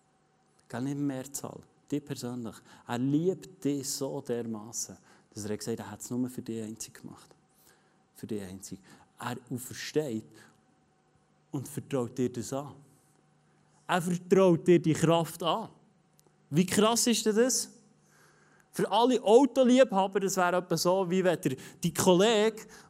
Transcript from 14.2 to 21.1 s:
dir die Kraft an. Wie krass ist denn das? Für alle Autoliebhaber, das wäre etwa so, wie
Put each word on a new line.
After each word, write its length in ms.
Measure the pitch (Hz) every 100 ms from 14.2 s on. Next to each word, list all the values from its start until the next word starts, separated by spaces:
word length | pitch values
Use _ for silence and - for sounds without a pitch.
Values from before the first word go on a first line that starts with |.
| - 190 185 165 180
dir 140 | 165
die 120 | 156
Kraft 500 | 143 160 170 156 -
an. 260 | 165 214 175 _ _ _ _ _ _ _ -
Wie 160 | 151 185
krass 400 | 214 214 233 247
ist 180 | 214
denn 120 | 220 208
das? 340 | 254 - - - _ _ _ _ _ _ _ _ _
Für 180 | - 202
alle 320 | 208 254 247
Autoliebhaber, 1000 | 196 233 277 277 247 254 254 190 196 196
das 160 | 190 190
wäre 200 | 175 175
etwa 200 | 180 165
so, 320 | 175 190
wie 160 | 175